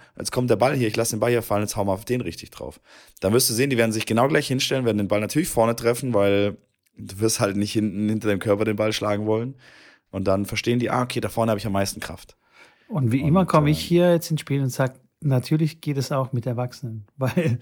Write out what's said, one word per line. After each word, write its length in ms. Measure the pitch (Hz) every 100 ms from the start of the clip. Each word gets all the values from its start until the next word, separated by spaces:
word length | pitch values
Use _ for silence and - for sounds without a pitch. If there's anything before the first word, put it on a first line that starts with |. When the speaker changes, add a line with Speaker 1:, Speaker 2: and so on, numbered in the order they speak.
| - -
Speaker 1:
jetzt 140 | -
kommt 180 | - 123
der 60 | 104
Ball 180 | 127 143
hier, 120 | 113
ich 80 | 113
lass 140 | 117
den 100 | 110
Ball 120 | 120
hier 100 | 120
fallen, 200 | - 104
jetzt 120 | 104 107
hau 80 | 101
mal 80 |
auf 120 | 95 110
den 160 | 123
richtig 300 | 92 - -
drauf. 280 | - 65 - _ - - -
Dann 100 | 95
wirst 160 | 120 131
du 40 |
sehen, 160 | 113 139
die 80 | 117
werden 140 | 113
sich 120 | 110 -
genau 220 | 113 135
gleich 200 | 156 143
hinstellen, 380 | 131 - 135 120
werden 120 | 104
den 100 | 98
Ball 140 | 104
natürlich 260 | 107 151 -
vorne 280 | - 113 117
treffen, 380 | 117 120 131
weil 440 | 107 101 101 101 101 _ _ _ -
du 220 | - 95
wirst 200 | 110 -
halt 160 | 104 98
nicht 160 | 104
hinten 380 | 110 107 95 107
hinter 180 | 107 107
dem 120 | 95
Körper 260 | 110 101 110
den 100 | 104
Ball 160 | 107
schlagen 340 | 110 107 104 107
wollen. 300 | 110 120 - - - - - _
Und 160 | 98 98
dann 180 | 98 98
verstehen 340 | 104 - 120
die, 100 | 117
ah, 140 | 123
okay, 180 | 123 117
da 80 | 104
vorne 220 | - 113
hab 60 | 104
ich 80 | 107
am 80 |
meisten 260 | 98 95 -
Kraft. 380 | - 85 - _ _ _ - _ -
Speaker 2:
Und 240 | 196 120
wie 100 | 131
Speaker 1:
Und, 60 | 151
Speaker 2:
immer 160 | 180 175
komme 240 | 160 147
ich 100 | 151 -
Speaker 1:
äh, 20 |
Speaker 2:
hier 240 | 175 175
jetzt 160 | 170 -
ins 100 | 156
Spiel 200 | - 139
und 80 | 131
sag, 300 | - 131 - _ -
natürlich 600 | 143 127 - 156 160 -
geht 160 | 151 139
es 140 | 127
auch 200 | 139 127
mit 120 | 123 127
Erwachsenen, 600 | 120 123 - 120 110 104
<laughs> 60 | -
weil, 420 | 131 180 160 120